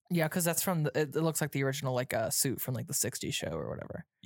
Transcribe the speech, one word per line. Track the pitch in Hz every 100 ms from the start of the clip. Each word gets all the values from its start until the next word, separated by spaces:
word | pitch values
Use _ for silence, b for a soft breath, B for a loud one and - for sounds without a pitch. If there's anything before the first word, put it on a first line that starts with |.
| -
Yeah, | 175 156
'cause | 180 170
that's | 165
from | - 175
the, | 151 -
it, | 151 139
it |
looks | 165 151
like | 151
the | 139
original, | 135 135 139 123
like, | 131
uh, | 113 113
suit | - 139 110
from, | -
like, | 120 -
the |
sixties | - 104 - - -
show | -
or | 82 67
whatever. | - - - - _